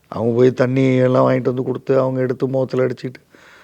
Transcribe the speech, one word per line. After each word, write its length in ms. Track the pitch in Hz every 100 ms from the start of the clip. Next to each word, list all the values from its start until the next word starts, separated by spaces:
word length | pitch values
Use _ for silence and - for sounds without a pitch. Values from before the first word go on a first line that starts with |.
| _
அவங்க 280 | - 117 117
போய் 160 | 127
தண்ணி 440 | 117 127 131 131 127
எல்லாம் 320 | 127 127 131
வாங்கிட்டு 140 | 131
வந்து 200 | 127 127
கொடுத்து, 360 | 131 127 - 135
அவங்க 220 | 131 131
எடுத்து 260 | 127 127 131
முகத்துல 400 | 131 131 127 127
அடிச்சிட்டு, 360 | 123 127 123 _ _ - -